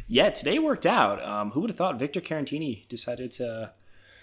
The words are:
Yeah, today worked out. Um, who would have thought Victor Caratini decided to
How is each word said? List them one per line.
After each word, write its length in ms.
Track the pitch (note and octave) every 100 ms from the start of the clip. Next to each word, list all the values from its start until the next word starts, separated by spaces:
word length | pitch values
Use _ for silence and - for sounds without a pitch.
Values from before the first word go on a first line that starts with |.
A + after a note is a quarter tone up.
| -
Yeah, 220 | A#2+ G3
today 300 | - C#3+ C4
worked 260 | D#4 A#3+ E3
out. 380 | A#3 A#2+ A#2+
Um, 280 | - G#2 G#2
who 100 | B2
would 80 | A3
have 80 | F3+
thought 200 | F#3 A#2+
Victor 240 | C#3+ F3+
Caratini 680 | - D#3 C#3 D3 D#3 G2+ -
decided 440 | A#2+ - B2 B2
to 380 | - A#2+ A2+ G#2+ - - - - -